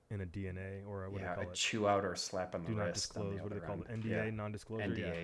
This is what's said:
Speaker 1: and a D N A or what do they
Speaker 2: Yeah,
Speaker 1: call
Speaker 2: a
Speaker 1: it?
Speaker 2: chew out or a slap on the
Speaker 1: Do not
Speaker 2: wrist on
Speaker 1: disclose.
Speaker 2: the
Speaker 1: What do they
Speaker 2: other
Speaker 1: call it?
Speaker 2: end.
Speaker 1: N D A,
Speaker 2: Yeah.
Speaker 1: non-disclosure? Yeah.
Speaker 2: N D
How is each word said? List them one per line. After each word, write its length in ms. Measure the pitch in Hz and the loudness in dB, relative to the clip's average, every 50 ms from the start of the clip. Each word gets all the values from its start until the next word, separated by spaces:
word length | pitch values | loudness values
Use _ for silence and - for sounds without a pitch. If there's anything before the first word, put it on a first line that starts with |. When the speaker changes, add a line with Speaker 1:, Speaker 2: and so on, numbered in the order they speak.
| _ - | _ -4
Speaker 1:
and 120 | 107 98 95 | -4 -2 -2
a 40 | |
D 200 | 87 - 101 95 | -2 -2 -2 -2
N 100 | 92 90 92 | -2 -2 -4
A 300 | 95 95 98 98 98 104 | -4 -4 -6 -6 -6 -6
or 200 | 101 98 95 98 | -4 -4 -4 -4
what 80 | 98 98 | -4 -2
do 0 | |
they 60 | 85 | -2
Speaker 2:
Yeah, 100 | 90 87 | 0 0
Speaker 1:
call 100 | - - | 0 -2
Speaker 2:
a 40 | 90 | -2
Speaker 1:
it? 60 | 90 | 0
Speaker 2:
chew 340 | - - - - 110 104 101 | 0 2 2 4 6 8 8
out 160 | 101 98 98 | 8 8 6
or 80 | 92 87 | 4 2
a 40 | |
slap 380 | - - - - 92 90 - - | 0 -2 -2 0 0 0 0 -2
on 80 | 90 87 | -2 -2
the 60 | - | 0
Speaker 1:
Do 40 | 110 | 0
not 100 | 104 101 87 | 2 2 2
Speaker 2:
wrist 280 | 85 - - - - | 0 0 -2 -2 -2
on 60 | - 104 | -2 -2
Speaker 1:
disclose. 120 | 98 98 | -2 -2
Speaker 2:
the 60 | - - | -2 -4
Speaker 1:
What 60 | 101 - | -4 -4
do 60 | - | -4
they 60 | 82 | -4
Speaker 2:
other 20 | |
Speaker 1:
call 160 | - 101 95 - | -4 -4 -4 -4
it? 80 | - | -4
Speaker 2:
end. 140 | 113 113 110 | -4 -2 0
Speaker 1:
N 40 | 113 | 0
D 40 | 110 | 2
A, 100 | - 110 | 2 2
Speaker 2:
Yeah. 40 | - | 0
Speaker 1:
non-disclosure? 520 | 110 107 104 107 104 101 - - 110 110 107 | 0 -2 -2 -4 -4 -6 -6 -6 -4 -2 0
Yeah. 60 | 98 | 0
Speaker 2:
N 40 | 113 | 0
D 80 | 110 104 90 82 85 | 0 0 -2 -2 -2